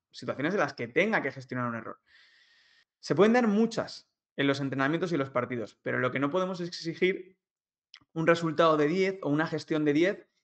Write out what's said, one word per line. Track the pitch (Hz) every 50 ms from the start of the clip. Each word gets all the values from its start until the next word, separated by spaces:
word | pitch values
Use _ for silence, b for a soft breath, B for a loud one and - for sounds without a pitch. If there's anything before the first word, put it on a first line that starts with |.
| _ _
situaciones | - - 127 120 113 - 131 165 202
en | 196
las | 151 - -
que | - 123 113
tenga | - 160 190 220 214 165
que | 135 135
gestionar | - 135 127 - 127 127 123
un | 120 117
error. | 113 110 104 95 - _ b b b b b b b b b b b b b b b b b _ _
Se | - - 151
pueden | 147 202 220
dar | 233 254 240
muchas | 214 196 214 233 226 - - - - - - - _ _ _ _ _ _
en | - 139
los | 139 135 139
entrenamientos | 139 135 127 135 135 139 160 165 180 170
y | 170
los | 143 135 123
partidos, | - 123 120 117 127 117 104 - - _
pero | - 127 123 127
lo | 127 123
que | 123 131
no | 139 143
podemos | 156 185 185 185 185 170
es | 175 170
exigir | - - 160 165 156 - 185 185 190 - - - _ _ _ _ _ _ _ _ _ _ _ _ - - _ _
un | - 160 160
resultado | 170 170 170 170 160 147 170 170 160 156
de | 151 147
diez | 147 175 190 190 196 190 190
o | - 143
una | 147 151 160
gestión | 160 160 151 - - 160 151 151
de | 147
diez | 143 156 175 190 208 - - _ _ _